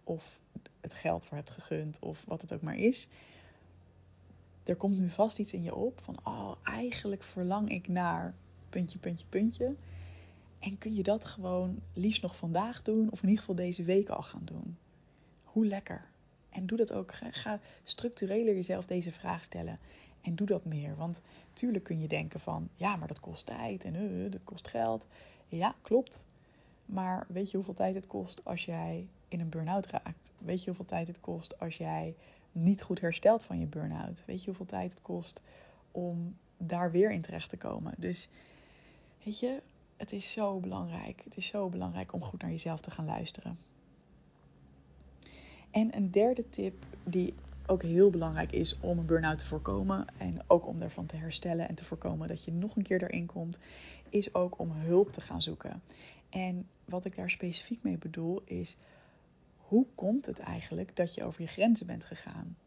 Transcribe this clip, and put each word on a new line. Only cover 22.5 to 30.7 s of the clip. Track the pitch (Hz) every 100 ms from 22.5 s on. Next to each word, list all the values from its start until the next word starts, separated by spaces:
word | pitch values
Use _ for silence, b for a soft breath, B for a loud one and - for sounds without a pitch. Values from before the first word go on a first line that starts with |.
| 165 165 -
"Ja, | 185 92
maar | 156
dat | -
kost | - 82 -
tijd | - - 180
en, | 90 165
eh, | 208 90 95
dat | -
kost | - 175 -
geld." | 117 113 113 - B B B B
Ja, | 165 190 -
klopt. | - 233 - - - b b b b b b
Maar | 185 185 185 -
weet | 180 196
je | 190
hoeveel | 196
tijd | 185 190 190
het | 190
kost | 202 185 - -
als | - -
jij | 165 165 165 180 - -
in | 175
een | 165
burn-out | 160 160 196 190
raakt? | - - 170 - -
Weet | 165 180
je |
hoeveel | 180